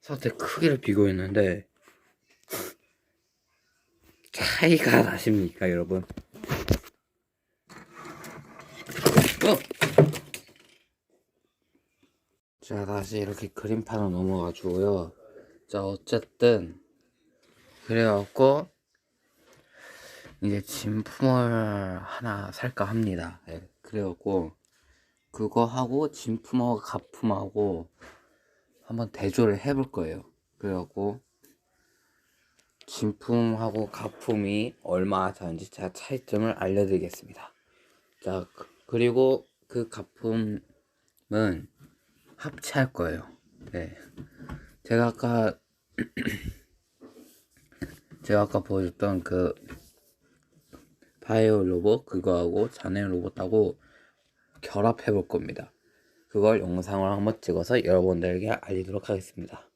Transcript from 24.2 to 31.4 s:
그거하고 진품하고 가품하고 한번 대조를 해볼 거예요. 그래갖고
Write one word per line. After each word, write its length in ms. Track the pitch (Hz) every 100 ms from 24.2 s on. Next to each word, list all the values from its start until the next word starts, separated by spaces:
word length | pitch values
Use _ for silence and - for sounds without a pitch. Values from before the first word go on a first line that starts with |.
| - 95 80 - _ _ _ _ _ _ _
그거하고 800 | - 107 120 117 123 127 135 151
진품하고 680 | - - 113 - 127 120 110
가품하고 1120 | - 110 - - 113 98 98 104 104 85 87 _ - - _ _ _ _ _ _ -
한번 240 | 117 113
대조를 480 | - 98 98 113 101
해볼 320 | 135 139 131
거예요. 320 | - 80 87 - _ _ _
그래갖고 640 | 101 92 85 - 101 117 _ _